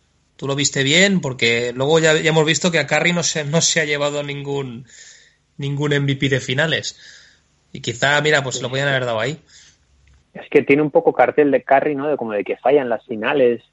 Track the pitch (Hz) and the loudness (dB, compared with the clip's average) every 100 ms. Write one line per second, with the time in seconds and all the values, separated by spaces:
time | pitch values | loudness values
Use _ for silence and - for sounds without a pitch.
0 | _ _ _ _ 135 139 139 143 135 160 | _ _ _ _ -6 -2 0 0 2 4
1 | 202 190 143 123 117 117 120 120 135 165 | 4 2 -2 -2 0 0 -2 -2 2 4
2 | 160 156 160 160 151 160 185 165 139 151 | 4 2 2 2 2 2 0 0 0 0
3 | 170 175 170 165 143 160 151 165 151 147 | 0 0 -2 -4 -2 0 0 0 0 0
4 | 147 147 143 143 139 139 135 117 131 - | -2 -2 -6 -8 -6 -6 -6 -10 -16 -20
5 | - - _ _ _ - 139 143 147 143 | -20 -20 _ _ _ -8 -6 -2 0 0
6 | 143 135 139 131 - 127 160 120 - - | 0 0 0 0 -2 -2 -2 -2 -4 -12
7 | - - - _ _ _ _ - - 117 | -18 -20 -20 _ _ _ _ -12 -10 -2
8 | 135 147 147 151 131 127 131 131 143 131 | 0 2 2 0 0 -6 -6 -4 -2 0
9 | 123 113 120 160 _ - - _ _ _ | -2 -2 -4 -6 _ -20 -20 _ _ _
10 | _ _ _ - - 147 123 139 151 165 | _ _ _ -20 -2 0 2 2 2 0
11 | 165 - 120 - 147 131 - 135 151 139 | 2 2 2 4 2 2 2 2 2 -2
12 | 147 143 113 104 95 98 - 147 127 110 | -4 -4 -4 -4 -4 -2 2 2 2 -4
13 | - 110 113 147 123 117 - | -6 -6 -2 2 2 0 -6